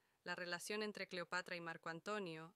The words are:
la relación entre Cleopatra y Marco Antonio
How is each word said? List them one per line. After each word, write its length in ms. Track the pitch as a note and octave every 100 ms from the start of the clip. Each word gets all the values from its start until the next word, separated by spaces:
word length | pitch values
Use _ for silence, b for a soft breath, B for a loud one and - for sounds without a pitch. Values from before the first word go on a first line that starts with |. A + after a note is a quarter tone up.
| _ _
la 100 | F3
relación 480 | F3+ F3 F3 - G#3
entre 260 | G#3+ G3 F#3+
Cleopatra 480 | F3+ E3+ F3+ - F3
y 60 |
Marco 280 | E3+ E3 E3+
Antonio 640 | E3 G3+ G#3 F3+ D#3+ E3